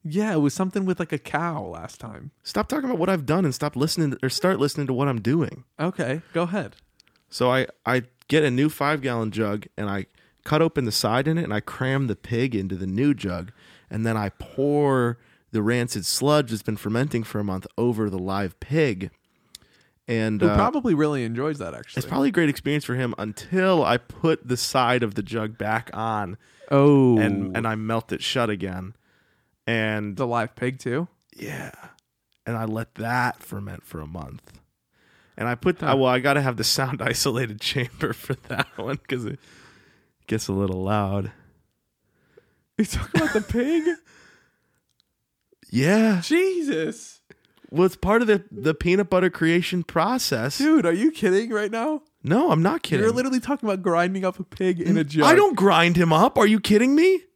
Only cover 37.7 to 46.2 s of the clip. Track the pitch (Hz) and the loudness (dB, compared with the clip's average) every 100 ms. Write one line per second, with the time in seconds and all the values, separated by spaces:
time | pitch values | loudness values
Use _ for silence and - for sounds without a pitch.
37.7 | 139 117 - 143 - - 127 - 120 - | -4 -6 -4 -6 -6 -8 -10 -6 -6 -6
38.7 | - 123 139 - 127 110 135 _ - - | -6 -8 -8 -6 -6 -6 -10 _ -20 -20
39.7 | _ _ _ _ _ - 110 - 98 98 | _ _ _ _ _ -6 -4 -2 -2 -2
40.7 | 92 95 104 98 101 101 - _ _ _ | -2 -2 0 0 -2 -6 -12 _ _ _
41.7 | _ _ _ _ _ _ _ _ _ _ | _ _ _ _ _ _ _ _ _ _
42.7 | - 214 - - - 311 214 202 233 262 | -4 -2 -2 -2 0 0 -2 -2 -2 0
43.7 | 330 311 330 _ _ _ _ _ _ _ | 0 0 -4 _ _ _ _ _ _ _
44.7 | _ _ _ _ _ _ _ _ _ _ | _ _ _ _ _ _ _ _ _ _
45.7 | 117 147 214 220 185 | 2 4 4 4 2